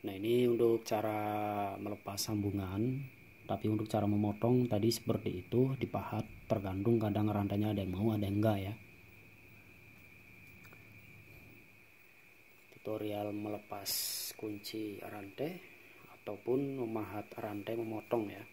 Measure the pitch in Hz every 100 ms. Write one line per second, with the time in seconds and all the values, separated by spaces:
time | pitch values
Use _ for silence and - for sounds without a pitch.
0 | - 98 107 120 123 117 117 113 - 110
1 | 107 107 107 104 104 104 101 98 101 104
2 | - 101 - 110 101 101 95 95 120 131
3 | 135 - - - - 101 107 107 107 107
4 | 101 104 104 104 117 123 123 107 117 113
5 | - 113 - 90 98 117 131 131 117 -
6 | 98 107 110 - - 107 98 95 101 117
7 | 110 104 107 101 101 101 107 104 95 90
8 | 110 110 101 101 110 104 95 113 - -
9 | - - - - - - - - - -
10 | - - - - - - - - - -
11 | - - - - - - - - - -
12 | - - - - - - - - - 107
13 | 107 104 104 104 104 104 - 104 98 -
14 | - - - - 110 104 - 110 107 98
15 | - 104 98 101 143 180 - - - -
16 | - - - 101 - 131 139 135 120 113
17 | 101 104 101 - 113 104 101 113 113 110
18 | - 120 104 98 110